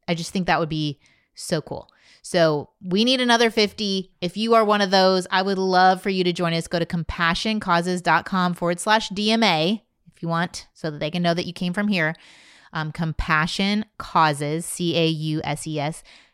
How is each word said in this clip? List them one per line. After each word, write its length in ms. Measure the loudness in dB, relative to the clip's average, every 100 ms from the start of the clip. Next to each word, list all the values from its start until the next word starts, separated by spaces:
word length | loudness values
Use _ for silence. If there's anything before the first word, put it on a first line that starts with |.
| -6
I 80 | -6
just 180 | -4
think 140 | -4 0
that 140 | 0
would 80 | 0
be 320 | -2 -4 -6 _ _ _ -16
so 280 | -4 -4
cool. 260 | -4 -14 -16 _ _ _
So 500 | -4 2 4 2 -6 _
we 220 | -4 0 2
need 160 | 2
another 280 | 2 4 4
fifty. 640 | 2 0 0 -4 -4 -6 -8
If 160 | -8 -4
you 180 | 2 4
are 100 | 4
one 180 | 2
of 80 | 4
those, 360 | 4 4 4 0
I 100 | 0
would 160 | 0 0
love 460 | 2 6 6 4
for 80 | 0
you 140 | 0 0
to 80 |
join 200 | 0 -2
us. 160 | -2 -2
Go 100 | -4
to 80 | -2
compassion 720 | -4 -6 -2 0 0 -2 -4
causes 440 | 0 0 0 -2
dot 240 | 2 2 2
com 280 | 0 0 0
forward 240 | -2 -2
slash 300 | 2 0 0
D 220 | -4 0
M 120 | 2
A 400 | 2 2 2 -2 _ _ _ _
if 80 |
you 60 | -6
want, 380 | -2 -4 -6 -20 _
so 160 | -10
that 80 | -6
they 120 | -6
can 120 | -2
know 100 | 0
that 140 | 0 -2
you 60 |
came 200 | -6 -6
from 160 | -2 -2
here. 260 | 0 0 -4 -14 -20 -20 -20 -12 -8
Um, 180 | -8
compassion 960 | -4 -6 -4 0 0 0 -2 -2 -2 -4 _
causes, 720 | -4 2 2 2 -4 -4 -6
C 300 | -4 -2 2
A 100 | 0
U 340 | 0 -4 -4
S 240 | -4 -8 -6
E 140 | -4
S 220 | -4 -6 -16 -20 _